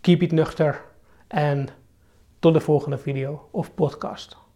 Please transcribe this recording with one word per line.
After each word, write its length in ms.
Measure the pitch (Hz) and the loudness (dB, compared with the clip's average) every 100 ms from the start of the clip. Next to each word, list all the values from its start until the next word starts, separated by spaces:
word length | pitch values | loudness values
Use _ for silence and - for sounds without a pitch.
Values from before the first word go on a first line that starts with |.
Keep 220 | - 175 | 4 4
it 100 | 175 | 4
nuchter. 480 | 160 160 - 156 - - - _ _ _ | 0 0 0 -2 -2 -12 -20 _ _ _
En 400 | 190 147 143 135 - _ _ _ _ _ _ | -2 0 0 -4 -10 _ _ _ _ _ _
tot 160 | 170 | 4
de 60 | 160 | 4
volgende 380 | - 147 147 135 | 2 0 0 -8
video 500 | - 139 135 147 - | -6 -6 -6 -10 -10
of 240 | 214 - | -8 -8
podcast. 640 | - 151 - - - - - _ | -2 -2 -2 -12 -12 -16 -20 _